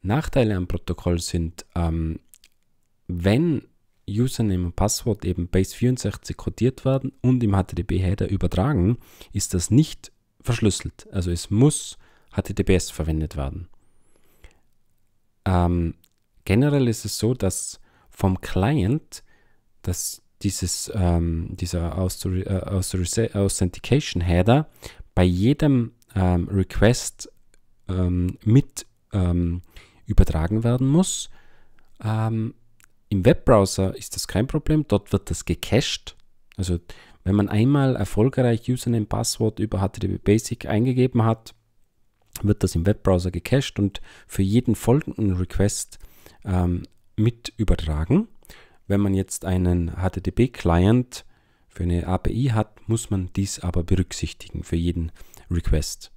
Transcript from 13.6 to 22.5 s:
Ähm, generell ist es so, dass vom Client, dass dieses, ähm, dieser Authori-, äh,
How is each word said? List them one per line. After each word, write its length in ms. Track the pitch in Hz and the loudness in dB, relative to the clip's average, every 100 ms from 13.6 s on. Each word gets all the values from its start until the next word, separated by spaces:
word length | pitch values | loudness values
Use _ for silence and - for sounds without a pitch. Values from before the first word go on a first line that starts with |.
| 87 - _ _ _ _ _ _ - _ _ _ _ _ _ _ _ _ | -14 -20 _ _ _ _ _ _ -20 _ _ _ _ _ _ _ _ _
Ähm, 500 | - 92 87 87 82 - _ _ _ _ | 0 2 2 2 -2 -6 _ _ _ _
generell 440 | - 101 147 143 127 | 0 2 4 2 0
ist 160 | 110 | -2
es 120 | 104 - | -6 -2
so, 160 | 110 | -2
dass 480 | 127 95 - - - - _ _ | 0 -2 -4 -10 -14 -20 _ _
vom 300 | - 95 92 | -4 -2 -2
Client, 840 | - 92 101 151 95 143 - - - _ _ _ _ _ | -2 -2 0 0 0 -2 -4 -20 -20 _ _ _ _ _
dass 380 | - 90 - - _ _ | -6 -6 -6 -10 _ _
dieses, 480 | 101 - 90 - - 104 | -6 -4 -6 -6 -6 -2
ähm, 540 | 90 85 82 82 85 | 2 2 0 -4 -6
dieser 440 | - 90 87 82 92 | -8 -6 -4 -4 -2
Authori-, 460 | 92 - - 92 | -4 -4 -4 -4
äh, 220 | 92 | -2